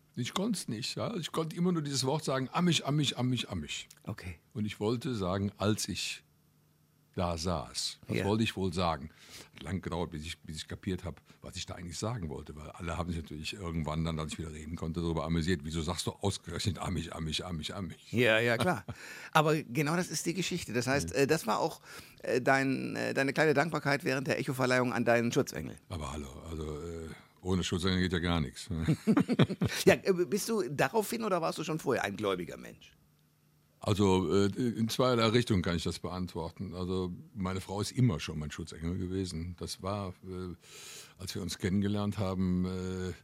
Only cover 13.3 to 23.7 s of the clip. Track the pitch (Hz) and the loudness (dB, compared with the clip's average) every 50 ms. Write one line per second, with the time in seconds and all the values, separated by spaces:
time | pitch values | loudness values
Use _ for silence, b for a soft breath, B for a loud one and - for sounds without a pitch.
13.3 | 78 76 80 - - 104 95 85 82 82 76 73 76 82 80 82 82 78 78 76 | -10 -8 -8 -8 -8 -6 -6 -4 -2 -2 -2 -2 -2 -2 -2 -2 -2 -4 -4 -6
14.3 | - - 82 80 78 78 78 78 85 80 82 80 80 87 85 82 82 80 71 78 | -6 -8 -8 -10 -10 -10 -8 -8 -6 -6 -4 -4 -2 -2 0 0 0 0 0 2
15.3 | 82 85 78 87 95 76 71 80 78 85 78 80 87 - - - - - - 101 | 2 2 2 2 0 0 -2 -4 -4 -2 -2 -2 -4 -2 -4 -6 -6 -2 -2 -2
16.3 | - - - 90 87 80 - 101 78 76 - 85 87 82 78 - - - 80 78 | -2 -2 -6 -8 -8 -2 -2 -2 -2 0 -2 -2 -2 -2 -4 -4 -6 -6 -4 -4
17.3 | 78 - 82 90 87 78 76 - 90 98 95 80 78 - - - - 113 123 110 | -4 -4 -4 -4 -6 -6 -6 -6 -6 -6 -8 -8 -10 -14 -10 -2 2 4 6 6
18.3 | 110 110 117 120 117 110 117 180 165 104 - - B B B B B B B B | 6 6 4 4 2 4 2 2 0 0 -4 -10 B B B B B B B B
19.3 | - 160 151 160 151 165 - - 120 156 147 143 165 180 175 - 165 160 - 170 | 2 4 4 4 2 0 -2 -2 -2 0 0 2 2 0 -2 -2 -4 -2 -2 -2
20.3 | 165 190 165 - 180 170 - - 104 123 113 123 135 143 85 85 - - 139 127 | -2 0 -2 -2 -4 -4 -4 -2 -2 0 2 2 2 2 0 0 2 2 4 4
21.3 | 151 160 - 220 208 - - 160 - - B B B B B B B B - - | 4 2 2 0 2 2 2 0 -2 -6 B B B B B B B B -2 0
22.3 | 113 127 120 139 135 135 135 135 131 131 127 117 110 113 117 117 117 135 135 139 | 0 4 4 4 4 4 4 2 0 -2 -2 -4 -4 -2 -2 0 0 0 0 2
23.3 | 135 160 156 160 139 139 143 170 | 2 4 4 4 4 4 2 2